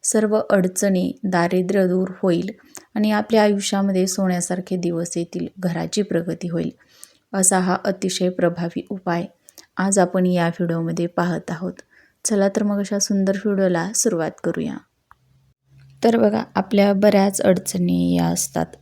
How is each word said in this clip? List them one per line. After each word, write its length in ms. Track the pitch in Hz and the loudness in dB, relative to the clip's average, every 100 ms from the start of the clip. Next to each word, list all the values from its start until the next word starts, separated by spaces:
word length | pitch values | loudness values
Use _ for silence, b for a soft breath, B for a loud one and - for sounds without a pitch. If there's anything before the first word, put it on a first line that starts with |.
सर्व 380 | - 220 214 214 - | 0 0 2 0 2
अडचणी, 600 | 202 185 185 202 185 180 - | 2 2 0 0 0 -2 -4
दारिद्र्य 640 | 202 180 175 185 180 202 185 | -2 0 2 0 0 2 2
दूर 200 | 185 185 185 | 0 -2 -2
होईल 280 | 190 170 185 - B B B | 0 0 -2 -10 B B B
आणि 160 | 214 214 | -2 0
आपल्या 320 | 208 214 226 | 0 2 4
आयुष्यामध्ये 640 | 208 202 196 196 196 190 185 | 4 2 -2 -2 0 0 0
सोन्यासारखे 720 | 185 190 180 175 180 180 185 | 0 -2 -2 -2 -6 -4 -4
दिवस 400 | 175 165 170 170 | -2 -2 -4 -6
येतील, 300 | 170 175 165 - | -6 -6 -8 -6
घराची 440 | 185 165 165 - | -4 -4 -4 -4
प्रगती 460 | 196 170 175 165 180 | -2 -2 -4 -6 -4
होईल, 220 | 165 165 - B B B B B | -4 -6 -8 B B B B B
असा 240 | 196 190 190 | 0 4 4
हा 180 | 185 180 | 2 0
अतिशय 440 | - 190 190 185 180 | 0 -2 -4 0 -2
प्रभावी 580 | 180 175 170 170 - - | 2 0 0 -6 -6 -8
उपाय 340 | 196 185 170 - _ B B B - | -8 -4 -4 -4 _ B B B -4
आज 220 | 190 196 | 0 2
आपण 280 | 180 185 180 | 2 2 2
या 200 | 180 170 | 2 0
व्हिडिओमध्ये 600 | 170 175 165 165 170 170 | 0 -2 -2 -4 -4 -4
पाहत 440 | - 175 165 - | -2 -2 -4 -6
आहोत. 240 | 165 180 180 - b b b | -8 -8 -10 -20 b b b
चला 240 | - 208 196 | -2 2 2
तर 140 | 196 | 2
मग 160 | 208 202 | 0 -2
अशा 200 | 202 202 | -2 -4
सुंदर 340 | 220 202 190 196 | 0 0 2 0
व्हिडिओला 480 | 214 196 190 175 175 | -2 0 2 0 -2
सुरुवात 360 | 226 233 175 160 - | -2 -2 0 -4 -4
करूया. 300 | 175 165 151 - _ _ _ _ _ _ _ _ _ - - - | -6 -4 -6 -8 _ _ _ _ _ _ _ _ _ -20 -20 -2
तर 120 | 233 226 | 2 4
बघा, 260 | 214 220 220 | 2 0 -2
आपल्या 380 | - 202 202 202 | -4 0 2 4
बऱ्याच 480 | 196 208 202 196 196 | 4 4 4 2 2
अडचणी 760 | 202 180 - 185 175 87 - | 2 2 0 -2 0 2 2
या 100 | 87 | 2
असतात. 420 | 85 85 - 87 82 - | 2 -2 -4 -4 -6 -8